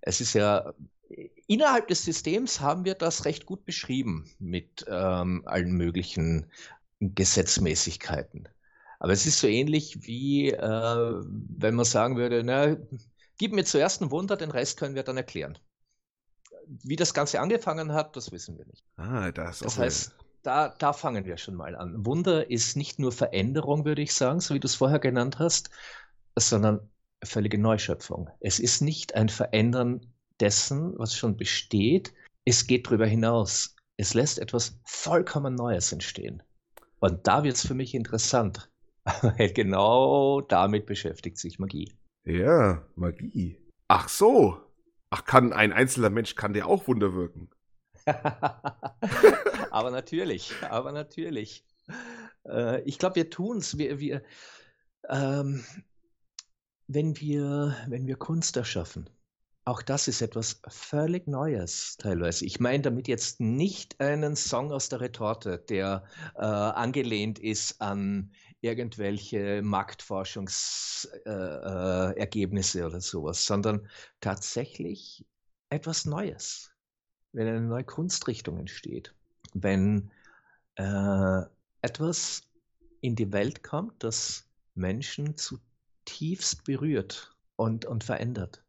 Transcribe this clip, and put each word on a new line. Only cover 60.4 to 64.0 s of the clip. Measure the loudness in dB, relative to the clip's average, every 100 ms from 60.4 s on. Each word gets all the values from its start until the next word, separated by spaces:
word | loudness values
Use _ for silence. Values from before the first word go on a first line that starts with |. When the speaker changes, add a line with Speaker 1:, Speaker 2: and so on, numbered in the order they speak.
| -6 -8 -16
Speaker 1:
völlig | -18 -6 -2 0 -2 -4
Neues | -4 -2 -2 -4 -8 -10 -6
teilweise. | -2 0 0 -2 -6
Ich | -2
meine | 0 2
damit | 0 -2 -4
jetzt | -4 -4 -2
nicht | -2 0 0 -2 -14 -4